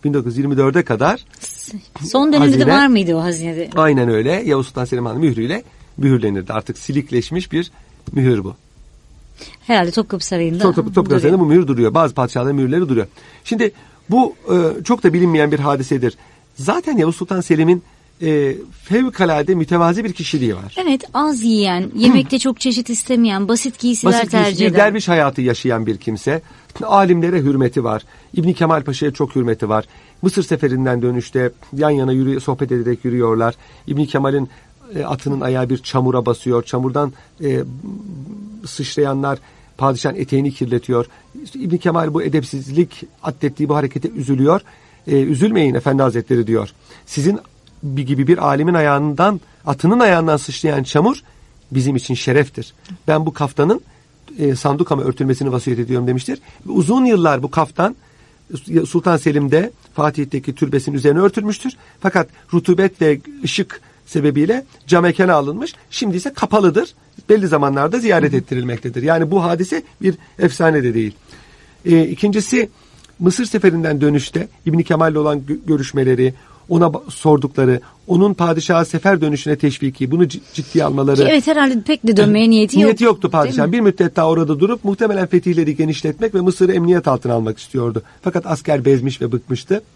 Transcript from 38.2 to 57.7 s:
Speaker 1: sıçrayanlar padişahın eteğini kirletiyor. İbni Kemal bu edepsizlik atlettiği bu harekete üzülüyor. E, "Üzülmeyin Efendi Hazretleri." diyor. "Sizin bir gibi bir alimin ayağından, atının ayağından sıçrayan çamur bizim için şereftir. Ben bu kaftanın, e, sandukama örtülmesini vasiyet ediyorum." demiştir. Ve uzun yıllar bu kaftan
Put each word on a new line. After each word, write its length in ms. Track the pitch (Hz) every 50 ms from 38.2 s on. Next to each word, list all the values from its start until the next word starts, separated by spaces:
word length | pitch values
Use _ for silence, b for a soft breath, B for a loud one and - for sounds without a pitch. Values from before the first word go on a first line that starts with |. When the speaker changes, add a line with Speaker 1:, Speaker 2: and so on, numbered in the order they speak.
| 131 165 214 208 - - - - -
Speaker 1:
sıçrayanlar 760 | - - - 143 - - - 147 139 135 135 139 139 139 135 b b b b b b b -
padişahın 380 | 131 135 135 120 - 151 156
eteğini 360 | 196 147 - - 135 139 143
kirletiyor. 540 | 135 - 135 120 123 120 117 - 123 120 120 - b b b b b 269 302 208 -
İbni 240 | 269 254 180 165 175
Kemal 340 | - 180 165 170 165 156 147
bu 100 | 165 170
edepsizlik 800 | 156 135 156 139 - - 139 131 131 135 156 175 - - - - - _ _ -
atlettiği 460 | 160 151 _ - 147 139 - 147 143
bu 60 | 147
harekete 340 | 151 143 135 - 139 - 170
üzülüyor. 520 | - - 135 120 139 131 135 143 170 196 - b b b b b b b b -
E, 40 | 151 139
"Üzülmeyin 540 | 135 143 151 127 165 214 220 196 156 139 120
Efendi 260 | 123 - 147 135 135
Hazretleri." 460 | 135 131 117 120 110 _ 131 120 117 104
diyor. 220 | 113 110 104 98 - b b b b b b
"Sizin 340 | b - - 139 170 202 - - - _ _ _ _ _ - -
bir 200 | 147 135 139 139 127
gibi 200 | 139 131 139 131
bir 100 | 175 - - 143
alimin 260 | 139 139 151 170 175
ayağından, 680 | 170 156 147 143 139 147 151 147 135 170 202 214 175 b b b b b
atının 340 | - 139 131 - 170 214 247
ayağından 380 | 247 214 180 165 165 160 151 147
sıçrayan 460 | - - 131 - - 156 147 139 131
çamur 340 | - - 151 165 226 285 - b b b b b b b b b _
bizim 240 | 135 135 127 139 139
için 180 | 131 - - 131
şereftir. 600 | 120 - - 160 147 147 131 - - 117 - _ B B B 190 175 _ -
Ben 180 | 156 156 160
bu 80 | 156 135
kaftanın, 480 | - 151 135 - - 143 165 214 - - b b b b b b b _ - 302 247
e, 160 | 156 143 131
sandukama 480 | 127 - 143 139 147 175 - 156 139 131
örtülmesini 480 | 135 123 - 139 135 127 127 143 139
vasiyet 280 | 123 127 - 131 123 117
ediyorum." 280 | 120 113 127 127 127 123
demiştir. 320 | 127 127 127 - 269 277 b b b b b 190
Ve 40 |
uzun 340 | - 202 170 139 220 262 262
yıllar 380 | 247 226 190 165 160 143 131 131
bu 80 | 143
kaftan 440 | - - 160 143